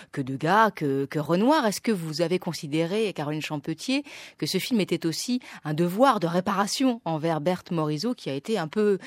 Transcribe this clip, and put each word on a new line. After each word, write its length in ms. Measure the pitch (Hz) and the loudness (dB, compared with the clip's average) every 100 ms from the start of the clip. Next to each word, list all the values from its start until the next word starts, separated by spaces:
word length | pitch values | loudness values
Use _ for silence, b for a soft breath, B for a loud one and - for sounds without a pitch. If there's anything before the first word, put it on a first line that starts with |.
| B | B
que 80 | - | -8
Degas, 500 | 131 135 156 202 220 | -6 -2 2 4 4
que, 320 | - 147 135 | 2 -2 0
que 160 | 139 151 | -2 -4
Renoir. 460 | 147 175 233 311 226 | 0 2 4 4 4
Est-ce 160 | 180 | 0
que 100 | - | 0
vous 300 | 202 160 151 | 0 -2 -2
avez 180 | 170 180 | 0 0
considéré, 720 | - 156 151 156 165 208 214 | -2 -6 -2 0 0 0 -2
Caroline 300 | 165 143 156 | -2 -4 -4
Champetier, 640 | - 151 151 156 - 269 277 B B B | -4 -6 -6 -8 -2 -2 -2 B B B
que 80 | 151 | -2
ce 120 | 185 | -2
film 220 | - 233 | 0 0
était 260 | 170 165 165 | 2 0 -2
aussi 360 | 151 - 247 B B 151 | -4 -4 -4 B B -6
un 80 | |
devoir 480 | 151 175 190 269 214 | 0 0 4 4 4
de 60 | 165 | 2
réparation 720 | 175 190 190 202 - 262 233 | 0 0 0 0 2 0 0
envers 380 | - 160 165 156 | -2 -2 0 0
Berthe 300 | 151 180 - | 0 -2 -2
Morisot, 420 | 170 151 151 220 | -2 0 -2 -2
qui 160 | 247 156 | -4 -6
a 60 | 135 | -6
été 220 | - 214 | -2 -2
un 120 | 165 | 0
peu 300 | 208 208 190 | 2 2 2